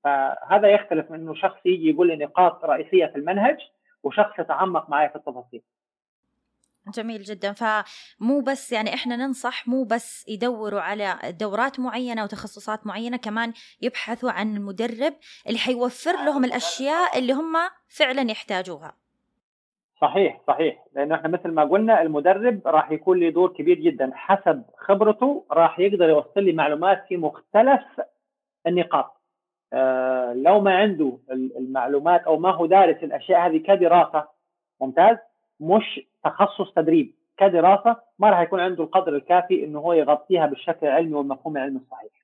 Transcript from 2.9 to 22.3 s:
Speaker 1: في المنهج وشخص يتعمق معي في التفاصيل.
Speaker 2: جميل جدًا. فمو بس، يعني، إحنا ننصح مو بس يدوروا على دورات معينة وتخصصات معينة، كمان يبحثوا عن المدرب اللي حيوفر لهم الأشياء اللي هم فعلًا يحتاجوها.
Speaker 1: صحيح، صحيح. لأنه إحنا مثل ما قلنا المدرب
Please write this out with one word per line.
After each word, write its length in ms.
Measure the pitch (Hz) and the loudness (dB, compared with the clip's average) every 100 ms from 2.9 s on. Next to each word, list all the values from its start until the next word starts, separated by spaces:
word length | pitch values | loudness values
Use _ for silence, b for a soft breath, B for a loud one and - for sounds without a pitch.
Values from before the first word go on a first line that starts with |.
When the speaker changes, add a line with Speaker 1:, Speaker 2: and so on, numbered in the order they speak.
| 185 156 | 2 2
Speaker 1:
في 100 | 143 | -4
المنهج 400 | 151 196 240 294 - _ _ _ | -4 0 0 0 -12 _ _ _
وشخص 360 | 143 208 208 - | -4 0 -2 -2
يتعمق 520 | 160 147 190 160 - | -4 -2 -2 -2 -2
معي 180 | 147 147 | -2 -2
في 80 | 151 | -4
التفاصيل. 460 | - 127 123 113 _ _ _ _ _ _ _ _ _ _ _ _ 202 | -14 -14 -18 -20 _ _ _ _ _ _ _ _ _ _ _ _ -14
Speaker 2:
جميل 280 | 226 226 220 | -10 -10 -12
جدًا. 300 | 196 196 202 | -14 -8 -8
فمو 880 | 202 220 214 196 - - _ 226 285 | -4 -2 -2 -4 -18 -20 _ -2 0
بس، 320 | 254 269 - | -2 -6 -6
يعني، 220 | 226 214 | -4 -4
إحنا 220 | - 247 240 | -6 -6 -4
ننصح 520 | 269 254 240 - - | -6 -4 -6 -8 -4
مو 160 | 262 | -4
بس 440 | 226 233 - - - | -2 -4 -6 -16 -14
يدوروا 520 | 208 240 226 214 202 | -6 -4 -4 -6 -6
على 340 | 170 208 196 175 135 170 | -6 -6 -6 -6 -10 -8
دورات 400 | 208 208 262 262 | -6 -2 -4 -4
معينة 440 | 254 226 247 226 | -6 -6 -6 -6
وتخصصات 600 | 208 208 208 - - 220 214 | -8 -10 -14 -14 -10 -8 -8
معينة، 300 | 196 233 247 | -10 -8 -8
كمان 360 | 233 220 233 226 b b | -6 -6 -6 -8 b b
يبحثوا 480 | 247 - - 233 247 | -8 -6 -10 -6 -6
عن 260 | 185 214 208 | -4 -4 -6
المدرب 560 | 202 190 233 226 294 285 b b - | -8 -6 -8 -2 -4 -4 b b -8
اللي 120 | 226 | -6
حيوفر 540 | - 240 247 - 311 | -4 -2 -4 -4 -4
لهم 320 | 359 285 285 | -2 -2 0
الأشياء 720 | 254 247 330 - 269 320 359 - | -2 -2 -6 -4 -2 0 0 0
اللي 140 | 247 | -2
هم 240 | 269 330 320 359 _ _ | -2 -2 -2 -4 _ _
فعلًا 420 | - 277 262 247 | -2 -2 0 -4
يحتاجوها. 640 | 214 - 190 185 151 160 _ _ _ _ _ _ _ _ _ _ _ | -6 -6 -8 -6 -14 -16 _ _ _ _ _ _ _ _ _ _ _
Speaker 1:
صحيح، 400 | 151 196 180 - - | 0 2 0 -2 -4
صحيح. 380 | 135 160 - _ | 0 0 -4 _
لأنه 200 | 139 147 | -6 -4
إحنا 140 | 160 160 | -2 -2
مثل 200 | 165 170 | -6 -4
ما 160 | 160 | 0
قلنا 380 | 147 190 220 208 | 2 2 4 2
المدرب 580 | 160 151 160 | 2 0 2